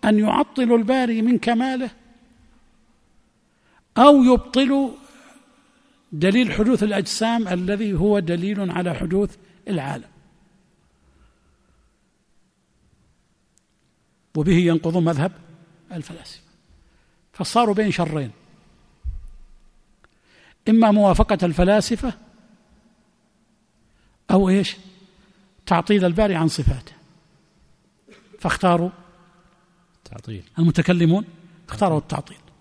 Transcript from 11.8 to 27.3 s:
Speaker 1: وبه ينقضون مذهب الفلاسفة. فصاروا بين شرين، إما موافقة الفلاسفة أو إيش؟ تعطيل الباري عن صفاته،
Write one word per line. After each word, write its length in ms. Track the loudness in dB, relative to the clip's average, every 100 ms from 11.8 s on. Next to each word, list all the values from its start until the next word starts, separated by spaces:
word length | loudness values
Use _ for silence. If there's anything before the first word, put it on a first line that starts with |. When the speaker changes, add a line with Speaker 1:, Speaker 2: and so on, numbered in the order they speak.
| _ _ _ _ _ _ _ _ _ _ _ _ _ _ _ _ _ _ _ _ _ _ _ _ _ -6
Speaker 1:
وبه 200 | 0 2
ينقضون 480 | 2 0 -2 -2
مذهب 280 | -2 -2 -4 -6 -20 -20 _ _ _
الفلاسفة. 500 | -16 -16 -18 -20 -20 _ _ _ _ _ _ _ _ _
فصاروا 420 | -12 -4 0 0
بين 160 | 0 -2
شرين، 400 | -2 -4 -4 -8 -14 _ _ _ _ _ _ -12 -12 -16 -20 -20 -20 _ _ _ _ _ _ _ _ _ _ 2
إما 220 | 4 4
موافقة 480 | 4 4 4 2 0
الفلاسفة 680 | -2 0 2 2 0 -4 -6 -10 -18 _ _ _ _ _ _ _ _ _ _ _ _ _ _ _ _ _ _ _ _
أو 180 | 0 2
إيش؟ 280 | 0 0 -8 -20 _ _ _ _ _ _ _ -2
تعطيل 380 | -2 2 2
الباري 300 | 2 0 -2
عن 140 | 0 -2
صفاته، 440 | 0 -2 -2 -10 -20 _ _ _